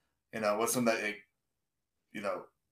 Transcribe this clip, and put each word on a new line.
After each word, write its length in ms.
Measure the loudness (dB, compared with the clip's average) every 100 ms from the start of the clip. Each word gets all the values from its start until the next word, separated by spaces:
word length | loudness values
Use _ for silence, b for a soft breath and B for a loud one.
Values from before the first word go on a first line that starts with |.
| _ _ _
You 80 | -2
know, 160 | 0 2
what's 160 | 2
something 220 | 2 2
that, 80 | 2
like, 140 | 0 -6 -12 _ _ _ _ _ _ _ _
you 100 | -6
know, 220 | -4 -4 -8 _ _